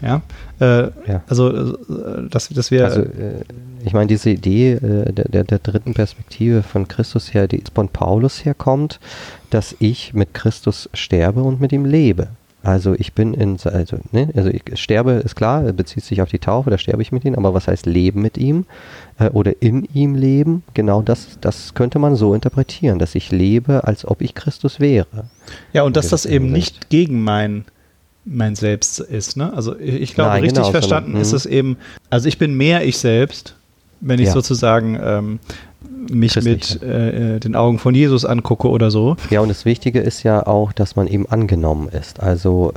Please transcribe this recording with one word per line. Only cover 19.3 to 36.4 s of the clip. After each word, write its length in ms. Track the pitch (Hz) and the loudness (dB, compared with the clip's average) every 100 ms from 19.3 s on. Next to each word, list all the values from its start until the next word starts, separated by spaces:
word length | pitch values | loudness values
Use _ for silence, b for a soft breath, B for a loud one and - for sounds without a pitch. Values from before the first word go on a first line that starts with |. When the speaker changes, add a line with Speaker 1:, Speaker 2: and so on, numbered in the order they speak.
Speaker 2:
oder 320 | 107 98 95 | 2 0 2
in 260 | 117 127 - | 2 0 -2
ihm 200 | 139 143 | 0 0
leben? 480 | 139 135 135 151 170 - | 2 2 2 2 -2 -4
Genau 260 | - 104 101 | -2 2 2
das, 380 | 107 - - - | 2 -2 -4 -6
das 320 | - - - | -4 -4 -6
könnte 240 | - 123 147 | -2 0 2
man 180 | 147 135 | 2 4
so 180 | 107 | 4
interpretieren, 640 | 104 151 135 131 - 151 90 | 2 0 -2 -2 0 0 2
dass 160 | 87 | 0
ich 160 | - - | -2 -2
lebe, 540 | 92 95 117 123 135 | 0 2 2 2 0
als 220 | - 104 - | 0 -4 -4
ob 140 | - | -4
ich 140 | - | -4
Christus 440 | - - - 139 - | -6 -8 -4 -6 0
wäre. 440 | 143 123 90 110 113 - B B B | 2 2 0 -6 -14 -18 B B B
Speaker 1:
Ja, 100 | 151 | 0
und 60 | 143 | 2
Speaker 2:
In 40 | |
Speaker 1:
dass 140 | 131 87 | 2 0
das 140 | 165 | 0
Speaker 2:
gewisser 100 | - 143 | 0 0
Speaker 1:
eben 80 | 131 | 2
Speaker 2:
Hinsicht. 260 | 147 175 | 0 -2
Speaker 1:
nicht 160 | - - | -6 0
gegen 340 | 160 170 123 | 2 2 0
mein, 400 | 107 104 104 104 107 b b b _ _ 226 | 0 0 -2 -4 -10 b b b _ _ -8
mein 280 | 127 110 104 | -2 -2 0
Selbst 440 | 107 104 - - | -2 -2 -4 -6
ist, 380 | - 110 - 131 | -8 -8 -8 -6
ne? 160 | 160 | -4
Also 240 | 170 113 - | -4 -6 -6
ich, 160 | 151 | -4
ich 200 | 131 127 | -4 -4
glaube, 180 | - 107 | -2 0
Speaker 2:
Nein, 100 | 101 | 2
Speaker 1:
richtig 160 | 160 135 | 2 2
Speaker 2:
genau, 60 | 101 | 2
Speaker 1:
verstanden 420 | - 98 151 - | 2 2 0 0
Speaker 2:
sondern, 100 | 104 | -2
Speaker 1:
ist 80 | 104 | 0
Speaker 2:
mhm. 40 | 123 | 0
Speaker 1:
es 100 | - | 0
eben, 300 | 135 135 127 B B _ | 0 0 -4 B B _
also 180 | 123 139 | 0 0
ich 80 | - | 0
bin 160 | 156 | 0
mehr 320 | 135 143 170 | 2 2 2
ich 140 | 147 - | 2 0
selbst, 560 | 123 113 139 - - - _ _ _ _ | 2 2 2 -4 -20 -20 _ _ _ _
wenn 160 | 135 123 | -2 2
ich 60 | 101 | 4
Speaker 2:
Ja. 60 | |
Speaker 1:
sozusagen, 680 | 110 - 123 117 113 113 110 | 2 0 0 4 4 2 -2
ähm, 360 | 113 104 104 110 B B B _ - - - | -2 -2 -2 -8 B B B _ -18 -14 -4
mich 220 | 123 113 | 2 2
Speaker 2:
Christlich. 420 | - | 2